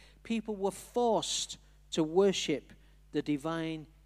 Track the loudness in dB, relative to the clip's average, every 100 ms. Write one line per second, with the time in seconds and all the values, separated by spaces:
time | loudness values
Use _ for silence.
0 | -20 -16 -4 -4 -4 -2 -2 -4 -6 0
1 | 4 2 2 -4 -6 -10 -18 -20 -6 -2
2 | 2 6 4 4 -2 -4 -6 -20 -20 -20
3 | -6 -4 -2 -2 -2 -4 -4 -6 -12 -20